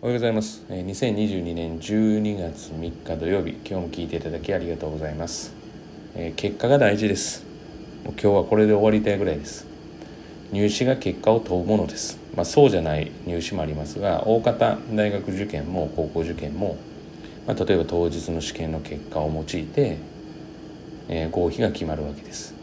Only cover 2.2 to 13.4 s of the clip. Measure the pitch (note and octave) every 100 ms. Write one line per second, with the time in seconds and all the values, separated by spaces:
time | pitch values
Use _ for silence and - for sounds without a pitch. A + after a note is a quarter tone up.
2.2 | G#2+ G#2 E2+ D2+ - D#2+ E2 - - D#2+
3.2 | E2 G2 E2 - - F#2+ F2 D#2+ E2 E2
4.2 | D#2+ D2+ D2 F#2 E2+ D#2 D#2 D#2 D#2 D2+
5.2 | E2 - - - - - - - - -
6.2 | E2 D#2+ G2+ G#2 A#2+ C#3+ A#2 G2+ A2 F#2+
7.2 | - - - - - - - - - -
8.2 | G#2 G2+ - G#2+ G#2+ G#2 A2 G#2+ G#2+ G2
9.2 | G2 D2+ - - - - - - - -
10.2 | - - - G2+ G#2 G#2+ B2+ B2 G2+ F2
11.2 | - A2+ - F2+ F2+ G#2+ E2 - - -
12.2 | - - F2 - C#3+ F#2+ D#2+ D2+ D2+ -
13.2 | - F2